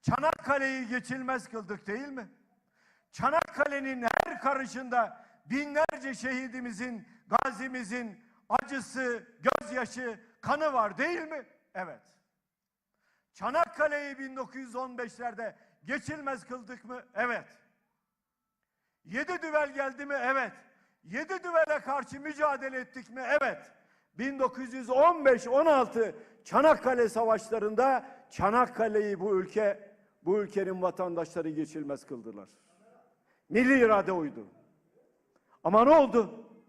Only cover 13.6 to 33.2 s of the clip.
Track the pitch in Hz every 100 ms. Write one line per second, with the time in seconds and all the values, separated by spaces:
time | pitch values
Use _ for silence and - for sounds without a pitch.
13.6 | 330 - 302 294 285 269 269 262 254 262
14.6 | 254 240 262 240 240 - 240 220 220 -
15.6 | _ _ 151 277 - 302 277 262 170 247
16.6 | 220 254 214 247 - 196 247 214 - _
17.6 | _ _ _ _ _ _ _ _ _ _
18.6 | _ _ _ _ 151 220 302 349 320 302
19.6 | 285 269 269 254 285 277 247 269 226 -
20.6 | _ _ _ _ 156 220 311 370 349 330
21.6 | 311 302 247 277 254 277 302 294 302 269
22.6 | 269 262 254 254 - 247 247 294 262 175
23.6 | - _ _ _ _ - 262 277 262 254
24.6 | 262 262 233 254 320 339 277 247 240 262
25.6 | 320 277 247 233 208 156 - _ - 220
26.6 | 311 285 247 247 226 220 226 220 - 220
27.6 | 208 214 269 254 - - - - 190 233
28.6 | 247 - 220 214 208 190 202 190 185 214
29.6 | 208 202 - _ _ _ 160 208 202 196
30.6 | 190 185 180 165 185 170 160 175 160 151
31.6 | 151 160 143 139 - 131 110 101 95 _
32.6 | _ _ _ _ _ _